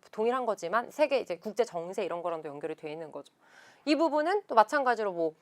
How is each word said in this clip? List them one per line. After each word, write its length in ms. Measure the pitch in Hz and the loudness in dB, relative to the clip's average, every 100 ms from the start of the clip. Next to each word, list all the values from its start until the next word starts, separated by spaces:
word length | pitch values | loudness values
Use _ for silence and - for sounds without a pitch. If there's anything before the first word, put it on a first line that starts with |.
| - | -10
동일한 340 | - 226 254 233 | -2 0 0 0
거지만 460 | 202 170 220 240 | -2 0 -2 -2
세계 280 | - 294 262 | 0 2 2
이제 180 | - 170 | 0 -6
국제 260 | 214 202 226 | -2 0 0
정세 380 | 175 170 196 | -2 -6 -4
이런 180 | 190 170 | -4 -2
거랑도 280 | 170 165 156 | -4 -4 -6
연결이 260 | 143 156 156 | -8 -8 -8
돼 160 | 151 | -10
있는 200 | 156 156 | -10 -10
거죠. 220 | 143 - _ _ - - - 277 | -12 -16 _ _ -20 -20 -6 0
이 100 | 294 | 2
부분은 480 | 320 302 311 415 - | 2 2 2 0 4
또 80 | 226 | 4
마찬가지로 580 | 208 294 254 220 208 | 6 4 2 2 0
뭐 200 | 170 160 156 | 0 -2 -4